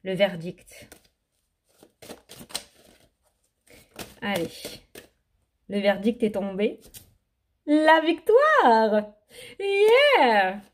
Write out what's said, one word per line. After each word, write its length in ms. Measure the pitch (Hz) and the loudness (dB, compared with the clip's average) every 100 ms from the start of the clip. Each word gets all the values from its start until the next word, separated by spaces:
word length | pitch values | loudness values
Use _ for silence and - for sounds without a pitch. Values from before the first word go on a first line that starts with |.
Le 100 | 190 | -8
verdict. 760 | 185 202 175 170 - _ - - - _ _ _ _ _ _ _ _ _ _ - - _ - - - - _ _ _ _ _ _ _ _ _ _ - _ - - - | -2 -2 -2 -14 -16 _ -20 -20 -20 _ _ _ _ _ _ _ _ _ _ -20 -20 _ -20 -16 -16 -16 _ _ _ _ _ _ _ _ _ _ -20 _ -20 -20 -12
Allez. 280 | 208 190 160 - - - _ - _ _ _ _ _ _ _ | -8 -6 -8 -12 -18 -20 _ -20 _ _ _ _ _ _ _
Le 120 | 202 | -4
verdict 440 | 202 190 208 233 | -2 -2 -4 -2
est 80 | 214 | -4
tombé. 480 | 202 196 190 220 - - - _ _ _ _ _ _ - | -4 -8 -4 -6 -6 -20 -20 _ _ _ _ _ _ -2
La 340 | 302 311 320 | 0 4 2
victoire ! 1120 | 311 320 - 466 605 587 320 226 220 208 208 _ _ - - - | 2 -4 2 4 4 4 4 4 2 0 -4 _ _ -20 -20 -10
Yeah ! 1000 | 392 392 427 494 587 480 254 214 190 202 - | -4 0 4 4 4 4 2 2 0 -6 -16